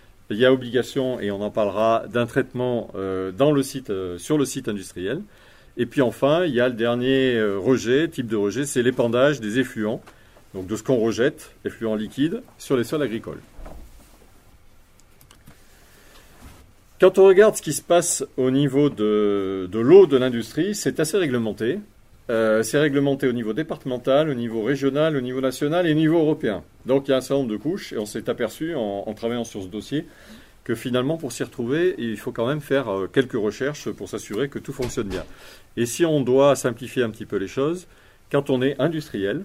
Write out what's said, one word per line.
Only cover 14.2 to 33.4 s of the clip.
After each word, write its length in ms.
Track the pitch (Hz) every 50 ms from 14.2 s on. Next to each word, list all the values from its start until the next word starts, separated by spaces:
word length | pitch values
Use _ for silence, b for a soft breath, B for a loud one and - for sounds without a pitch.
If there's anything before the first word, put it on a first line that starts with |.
| - - - - _ - - - - - - - - _ _ _ - - - - - - - - - b b b b b b b b b b b b b b b b b b b b b - - - - - - _ _ - -
Quand 180 | 185 185 185 196
on 80 | 190
regarde 300 | 196 180 196 220 208 -
ce 60 | -
qui 100 | - 160
se 100 | 143 -
passe 420 | - - 175 175 170 - - - 135 - -
au 160 | 135 127 131
niveau 360 | 131 139 147 135 131 143 147 139
de, 800 | 107 107 107 107 104 107 104 101 101 98 95 95 98 95 90 87
de 100 | 101 113
l'eau 260 | 117 139 180 202 185
de 100 | 143 139
l'industrie, 600 | 127 127 131 120 117 107 - - 151 180 208 202
c'est 240 | - - 135 - -
assez 180 | 156 156 214 196
réglementé. 600 | 175 135 123 120 113 107 95 - 110 123 175 208 208 - - - - - - - - -
Euh, 320 | 117 113 110 110 110 113
c'est 160 | 110 - - 143
réglementé 500 | 156 147 139 143 139 139 139 139 143 127
au 40 |
niveau 200 | 117 123 110 107
départemental, 800 | 107 156 156 - 170 - - 131 123 120 120 135 131 151 160 156
au 40 | 131
niveau 280 | 120 120 113 113 113
régional, 520 | 104 127 143 135 139 135 131 147 156 160 151
au 60 | 131
niveau 220 | 123 127 127 131
national 440 | 131 131 127 - 147 147 165 180 175
et 60 | 160
au 20 | 151
niveau 240 | 156 160 151 170 170
européen. 440 | 156 156 147 143 139 113 98 82 - - - - -
Donc 200 | 113 135 139 135
il 40 | -
y 40 | 131
a 40 | 131
un 20 |
certain 220 | 127 - 139 139
nombre 80 | 131 113
de 80 | 107 104
couches 340 | 123 156 196 196 - -
et 60 | - 113
on 80 | 107
s'est 240 | 104 - 113 110 123
aperçu 440 | 113 117 120 - - - 156 165 165
en, 300 | 127 110 101 101 101 95
en 60 | 110
travaillant 320 | 104 - 117 113 120 120 113
sur 180 | - - 104
ce 60 | 95 92
dossier 380 | 104 104 - - 135 156 175 B B B B B B B B B B B -
que 100 | 131 117
finalement 440 | 117 - 127 120 127 127 147 165 -
pour 140 | 143 120
s'y 100 | - -
retrouver, 520 | 127 - - - 117 120 139 165 180 185 - -
il 180 | 117 113 107
faut 160 | 101 - 135
quand 140 | 127 117 113
même 160 | 127 151 127
faire, 260 | - - 135 135 127 110
euh, 220 | 98 95 92 90
quelques 220 | - 139 123 120 131
recherches 560 | 110